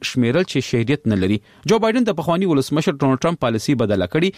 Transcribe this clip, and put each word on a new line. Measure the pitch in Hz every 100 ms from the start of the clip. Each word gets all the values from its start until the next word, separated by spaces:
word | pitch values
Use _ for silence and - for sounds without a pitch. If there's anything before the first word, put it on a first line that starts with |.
| -
شمیرل | - 117 139 190
چې | 143 -
شهریت | 120 113 147 -
نه | 104
لري. | 92 107 - - 147
جو | 220
بایدن | 226 226 226
د | 170
پخوانی | 160 170 190
ولسمشر | 147 131 147 165
ډونالډ | 143 143 131 165
ټرمپ | 170 127
پالیسي | 113 - 139
بدله | 110 101 90
کړي | 156 185